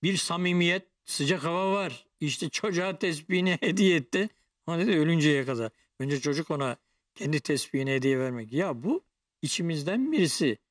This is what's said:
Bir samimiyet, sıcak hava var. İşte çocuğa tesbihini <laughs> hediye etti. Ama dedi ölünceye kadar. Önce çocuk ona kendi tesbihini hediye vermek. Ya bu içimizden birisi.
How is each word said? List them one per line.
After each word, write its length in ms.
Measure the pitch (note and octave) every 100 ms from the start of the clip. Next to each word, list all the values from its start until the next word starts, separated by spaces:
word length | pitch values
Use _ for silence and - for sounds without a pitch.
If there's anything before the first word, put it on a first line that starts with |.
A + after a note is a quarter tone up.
Bir 140 | E3 F#3+
samimiyet, 640 | - E3+ F3+ F3 E3+ F3+ - _
sıcak 400 | - - C#3+ F3+
hava 280 | D3 E3+ F#3+
var. 340 | G3 F#3+ A#2+ _ _
İşte 280 | D3+ - E3
çocuğa 500 | - G#3+ F3 F#3 F#3
tesbihini 580 | F#3+ D#3 D#3 F3+ F#3 E3+
<laughs> 40 |
hediye 360 | A#3 F#3+ G3 E3+
etti. 320 | B2+ F#3 G#3 _ _ _ -
Ama 120 | E3
dedi 120 | G3+ F3+
ölünceye 460 | D3+ E3 D3+ C#3+
kadar. 280 | C3 B2 A2+ _ _ _
Önce 220 | C3+ C#3+
çocuk 300 | D3 C#3+ D#3+
ona 260 | D3+ C3+ A#2+ _ _ _
kendi 260 | - - D3+
tesbihini 500 | - C#3+ - C3+ C3+
hediye 260 | C3+ C3 C3+
vermek. 340 | C3 B2 A2
Ya 300 | C3 F#3+ B2+
bu 220 | D3 E4 _ _ _ _
içimizden 720 | - - E3+ D#3+ C#3+ G#3+ C4+
birisi. 460 | D#4 E3 - D3+ G#2+ _